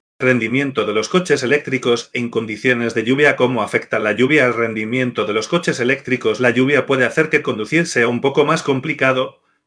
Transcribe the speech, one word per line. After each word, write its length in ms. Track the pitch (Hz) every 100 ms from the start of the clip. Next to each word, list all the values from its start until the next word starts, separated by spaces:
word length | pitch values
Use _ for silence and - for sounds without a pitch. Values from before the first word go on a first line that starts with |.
| _ -
Rendimiento 640 | 127 123 110 131 139 131
de 80 | 104
los 160 | 107 107
coches 340 | 185 180 147
eléctricos 680 | 123 147 143 131 127 117 -
en 160 | 127 117
condiciones 640 | 113 110 107 127 120 117
de 100 | 113
lluvia. 320 | 110 139 147 131
¿Cómo 260 | 127 120
afecta 360 | 101 117 - 110
la 140 | 107
lluvia 320 | 104 127 151
al 100 | 127
rendimiento 720 | 113 113 110 110 127 127 120
de 80 | 104
los 160 | 107 107
coches 320 | 170 170 127
eléctricos? 580 | 123 135 - 127 113 104
La 100 | 123
lluvia 340 | 117 131 143 -
puede 200 | 131 120
hacer 240 | - 156
que 120 | 151
conducir 440 | 147 107 107 160 170
sea 220 | 127 117
un 120 | 120
poco 240 | 135 135
más 180 | 147 160
complicado, 800 | - 135 151 139 135 127 131 - _ _